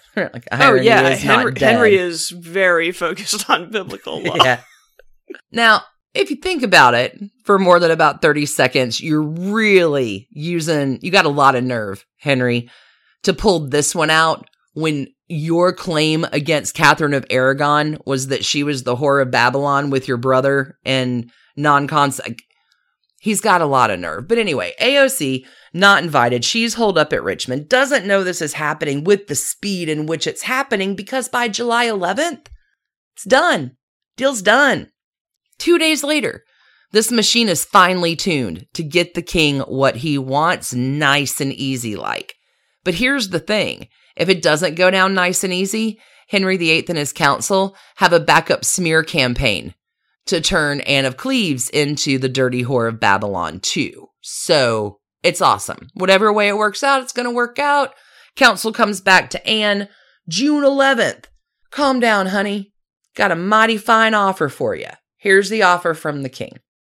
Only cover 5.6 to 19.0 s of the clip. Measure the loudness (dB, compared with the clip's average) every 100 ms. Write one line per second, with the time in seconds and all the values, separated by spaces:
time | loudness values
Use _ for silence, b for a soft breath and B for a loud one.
5.6 | 2 2 -2 _ _ -4 -4 -4 -6 -4
6.6 | 4 6 6 4 -2 -6 -18 _ 0 2
7.6 | 6 4 4 2 0 2 2 2 -2 0
8.6 | 2 2 -2 -4 -2 -2 -2 -6 -4 0
9.6 | 4 4 4 0 -2 -6 -12 -10 -6 -4
10.6 | -2 -2 -2 -4 0 0 0 2 2 2
11.6 | -2 -4 -6 -10 _ _ -4 -2 0 -2
12.6 | -6 b b b b b -4 0 0 0
13.6 | 0 -2 -2 -2 0 2 2 -2 -8 _
14.6 | _ -6 -4 -4 -6 _ -10 -6 -2 2
15.6 | 2 0 -2 0 2 0 -2 -4 -2 -2
16.6 | -2 2 2 4 2 -2 0 0 2 2
17.6 | 2 2 0 -4 -4 -4 -2 -4 -2 -2
18.6 | -2 -4 -4 -2